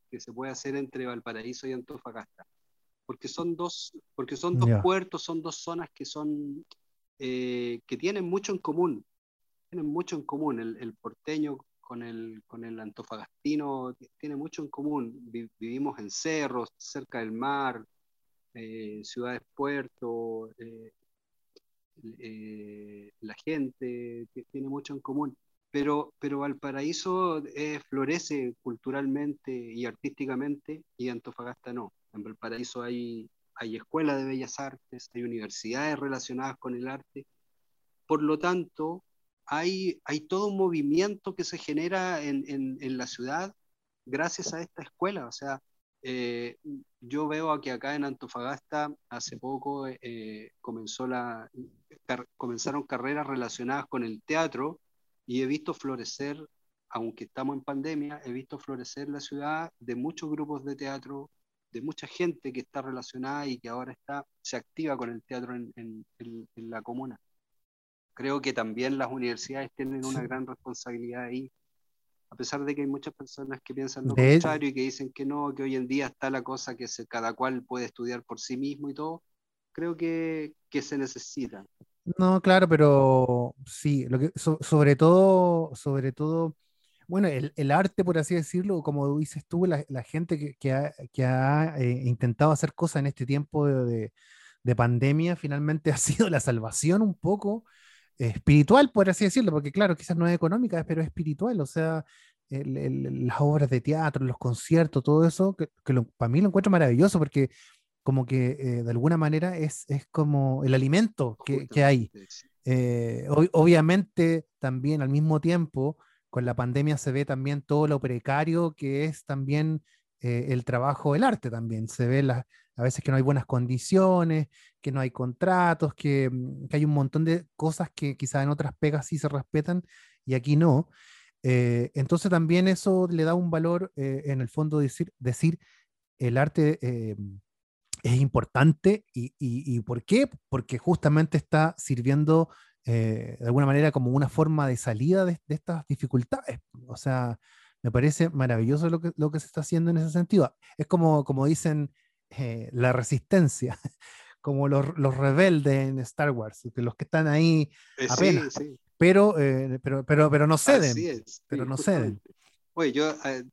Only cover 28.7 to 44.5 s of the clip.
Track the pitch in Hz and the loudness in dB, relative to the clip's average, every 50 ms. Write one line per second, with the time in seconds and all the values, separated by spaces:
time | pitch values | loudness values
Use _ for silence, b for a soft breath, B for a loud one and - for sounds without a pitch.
28.7 | 117 - - 131 135 139 139 135 135 143 147 147 139 - - 135 127 123 117 113 | -10 -8 -8 -6 -4 -4 -2 -2 -2 -2 -4 -6 -8 -8 -10 -10 -10 -10 -10 -10
29.7 | 113 120 120 117 107 _ - 139 139 - 139 135 127 127 143 147 143 143 _ - | -10 -8 -8 -8 -8 _ -10 -10 -8 -8 -6 -6 -4 -4 -4 -6 -6 -8 _ -14
30.7 | 156 156 _ _ _ - 123 123 120 117 - 127 - - 120 123 123 _ - 123 | -14 -14 _ _ _ -8 -8 -8 -8 -8 -12 -14 -16 -14 -14 -14 -14 _ -14 -12
31.7 | 120 123 107 98 _ _ _ _ - 107 104 110 107 - 113 113 117 120 120 - | -12 -10 -12 -12 _ _ _ _ -16 -16 -14 -14 -14 -14 -12 -12 -10 -10 -10 -10
32.7 | - 123 120 120 120 120 120 117 117 113 110 - _ _ _ _ - - 120 110 | -10 -10 -8 -8 -8 -8 -8 -8 -10 -12 -14 -18 _ _ _ _ -14 -12 -12 -10
33.7 | 113 110 - _ - 160 156 147 139 139 135 135 135 131 127 - - 139 139 135 | -10 -12 -10 _ -4 -2 0 0 0 -2 -4 -4 -6 -6 -8 -8 -10 -10 -12 -12
34.7 | 135 - _ - 127 123 - - - 120 120 120 117 110 107 - - - - 110 | -12 -16 _ -20 -20 -20 -18 -14 -10 -10 -8 -8 -8 -8 -10 -10 -12 -12 -10 -8
35.7 | 120 135 147 156 147 131 139 135 135 127 - - 127 131 131 135 127 - - 127 | -6 -4 -4 -4 -4 -4 -6 -6 -8 -8 -8 -10 -8 -8 -8 -8 -10 -10 -10 -10
36.7 | 123 120 127 131 135 135 - _ - 139 - _ _ _ _ _ _ _ _ _ | -10 -8 -8 -10 -12 -12 -16 _ -18 -18 -18 _ _ _ _ _ _ _ _ _
37.7 | _ _ _ _ _ _ _ - 156 147 151 151 156 151 170 175 180 180 165 - | _ _ _ _ _ _ _ -2 0 0 2 0 0 0 0 0 0 -2 -4 -6
38.7 | _ - 156 160 175 185 _ _ _ _ _ _ _ _ _ - 147 156 170 180 | _ -8 -8 -6 -8 -10 _ _ _ _ _ _ _ _ _ -6 -6 -4 -2 -2
39.7 | 190 190 190 175 - - - - 151 151 151 - 185 190 208 208 196 190 190 180 | -4 -2 -4 -4 -4 -6 -8 -8 -8 -8 -6 -4 -4 -2 -2 -2 0 0 0 0
40.7 | 170 156 143 143 151 175 196 208 202 - - 196 - - 165 - 175 156 - 151 | 0 0 0 0 2 0 0 0 -4 -8 -10 -12 -8 -8 -8 -8 -8 -10 -8 -6
41.7 | 147 151 165 175 190 185 185 185 175 151 147 143 139 135 135 147 139 135 135 131 | -4 -4 -4 -2 -2 -2 -2 -2 -4 -4 -4 -4 -4 -4 -6 -6 -6 -6 -6 -6
42.7 | 131 - 135 127 131 127 123 - - - 123 131 147 170 190 202 - _ _ _ | -8 -8 -8 -8 -6 -6 -8 -10 -10 -10 -8 -6 -6 -6 -6 -8 -12 _ _ _
43.7 | _ _ _ _ _ _ _ 127 131 143 160 170 - - 180 - | _ _ _ _ _ _ _ -8 -4 -4 -4 -4 -6 -8 -10 -8